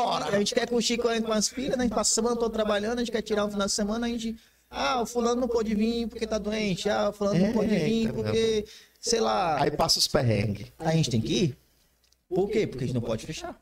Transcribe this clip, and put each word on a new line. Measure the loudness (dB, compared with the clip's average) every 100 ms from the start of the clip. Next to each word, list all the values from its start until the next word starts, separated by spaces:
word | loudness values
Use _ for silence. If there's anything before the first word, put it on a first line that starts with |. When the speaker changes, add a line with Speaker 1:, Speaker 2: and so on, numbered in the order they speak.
Speaker 1:
Bora. | 2 0 0
Speaker 2:
a | 0
gente | 2 0
quer | 0
curtir | 0 0 0
com, | 0 0
com | 0
as | 0 0
filhas, | -2 -2 0
né? |
A | 0
gente |
passa | 0 0
a | 2
semana | 0 0
toda | 0
trabalhando, | 0 0 0 0 -2
a |
gente | -2
quer | -4
tirar | -2 0 0
um |
final | 0 -2
de |
semana, | 0 -2 -2 -4
a |
gente, | -4 -6 -8 -14 _ _
"Ah, | -4 -2 0
o | -2
fulano | 0 0 2
não | 0
pôde | 0 0 2
vir | 2 0 -4
porque | -6 -4
tá | -2
doente. | -2 -2 0 0 0
Ah, | 0 0
o |
fulano | 0 0 4
não | 4
pôde | 4 2
vir | 2 2 2 0
Speaker 1:
Eita, |
Speaker 2:
porque, | -2 0 2 2 0 -2
Speaker 1:
meu. | -10 -20 _
Speaker 2:
sei | -2 0
lá." | 2 2 2 2
Speaker 1:
Aí | 2
passa | 2 2 2
os | 2
perrengues. | 2 2 2 0 -4 -10 -6
Speaker 2:
A | 0
gente | 2 2
tem | 0
que | 0
ir? | 2 0 -2 _ _ _ _ _ _ -4
Por | -2 0
quê? | 0 -2
Porque | -2 -4
a |
gente | -2
não |
pode | -2 -4 -6
fechar. | -10 -12 -14